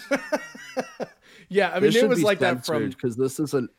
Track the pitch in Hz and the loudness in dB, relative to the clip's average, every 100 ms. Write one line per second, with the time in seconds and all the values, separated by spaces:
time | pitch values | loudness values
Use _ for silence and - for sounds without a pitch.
0 | - 277 - 302 - - - - - - | -4 -6 -4 -6 -6 -16 -12 -10 -10 -10
1 | 156 _ _ - - 185 180 175 160 226 | -14 _ _ -20 -4 0 0 4 4 6
2 | 220 190 208 202 - 127 - 151 143 127 | 4 4 2 2 2 0 -2 -2 -2 -4
3 | 127 113 131 - 147 139 120 | -6 -2 -2 -2 -2 -2 -2